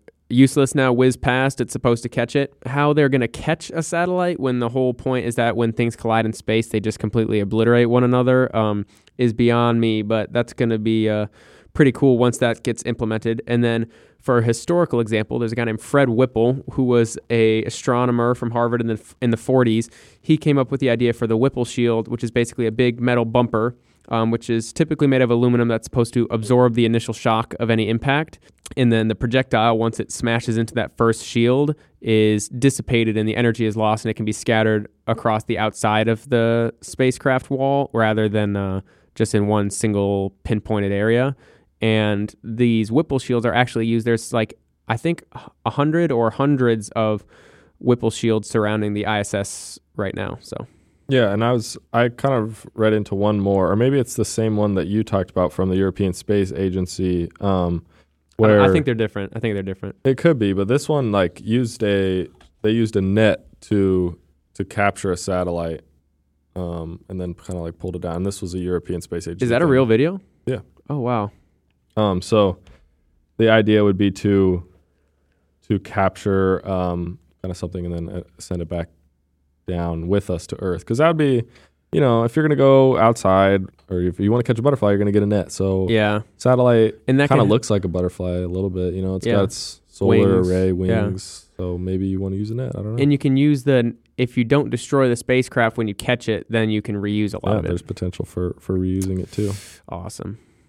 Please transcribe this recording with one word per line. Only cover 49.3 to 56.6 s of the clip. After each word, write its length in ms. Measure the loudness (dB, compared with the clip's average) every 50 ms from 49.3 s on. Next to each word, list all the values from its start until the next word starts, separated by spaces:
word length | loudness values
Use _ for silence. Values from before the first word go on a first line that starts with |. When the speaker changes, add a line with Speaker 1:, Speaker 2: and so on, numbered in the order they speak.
| -4
Speaker 1:
S 440 | -4 -4 -6 -8 -14 -16 -18 -20 -20 _ _ _
right 200 | -6 -6 -6 -6
now. 240 | -8 -8 -8 -10 -12
So 260 | -14 -14 -14 -14 -14 -14 _ _ _ _ _ _ _ 0
Speaker 2:
Yeah, 220 | 2 2 2 2 2
and 120 | 0 0
I 80 | 2 0
was, 240 | 0 -2 -6 -12 -16 _ _ 0
I 160 | 0 0 0
kind 240 | -2 -2 -2 0 0
of 320 | 0 -2 -4 -8 -14 -20 -20 _
read 220 | 0 2 2 2
into 200 | 2 0 -2 -2
one 240 | 0 0 0 2 2
more, 320 | 0 2 2 2 2 2
or 60 | 2
maybe 220 | 2 2 2 2 0
it's 160 | 0 -2 -2
the 80 | -4 -4
same 320 | -4 -2 -2 -2 0 0
one 180 | 0 0 0 0
that 100 | -2 -2
you 180 | -2 -2 -2 -2
talked 260 | 0 -2 -2 -2 -2
about 220 | -2 -2 -2 0 0
from 160 | -2 -2 0
the 80 | 0
European 380 | 0 0 0 0 0 -2 -2 -2
Space 380 | -6 -4 -2 0 0 0 0 -2
Agency, 760 | -2